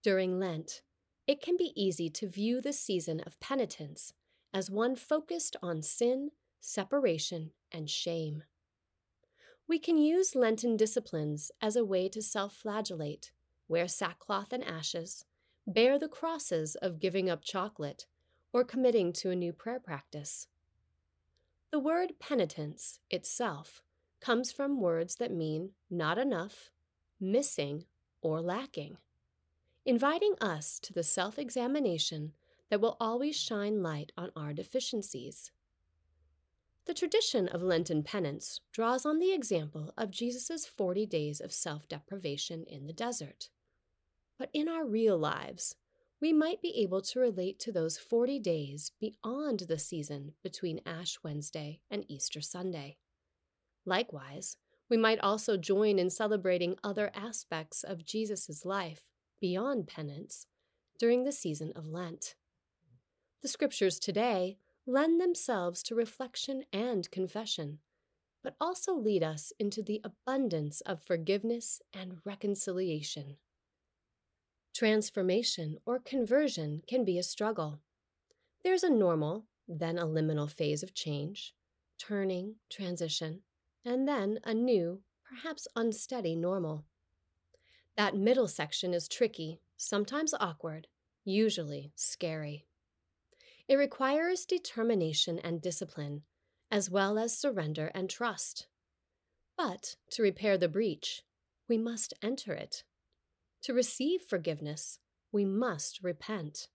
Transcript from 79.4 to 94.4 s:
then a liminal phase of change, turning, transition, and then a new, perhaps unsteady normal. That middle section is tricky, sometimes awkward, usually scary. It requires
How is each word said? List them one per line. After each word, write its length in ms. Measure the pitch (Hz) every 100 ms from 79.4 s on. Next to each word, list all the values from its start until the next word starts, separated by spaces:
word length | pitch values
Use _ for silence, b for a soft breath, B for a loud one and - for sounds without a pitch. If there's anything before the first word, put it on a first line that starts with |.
| 220 _ -
then 300 | 160 165 175
a 100 | 165
liminal 440 | 156 156 151 147
phase 320 | - 151 151
of 120 | 190
change, 600 | - 160 143 151 208 - _ _ _ _ _
turning, 580 | - 208 190 180 196 220 _
transition, 720 | - 190 175 165 - 160 175 _ _ _ _
and 240 | 240 254 269
then 320 | 285 196 214
a 80 | -
new, 480 | 226 247 220 170 190 _ _
perhaps 420 | - 247 311 302 -
unsteady 600 | - 226 214 - 254 180 165
normal. 480 | 170 190 160 156 151 _ _ _ _ _ _ b b b b -
That 180 | 208
middle 320 | 202 202 254 208
section 460 | - 151 - 180
is 160 | 175 -
tricky, 540 | - 226 - 160 165 _ _
sometimes 560 | - 208 208 285 311 -
awkward, 480 | 196 151 165 156 - _ _ _
usually 640 | - 196 220 202 151 143 143 -
scary. 720 | - - 170 156 151 147 _ _ _ _ _ _ _ b b b b
It 80 | 277
requires 680 | 285 - 269 294 339 370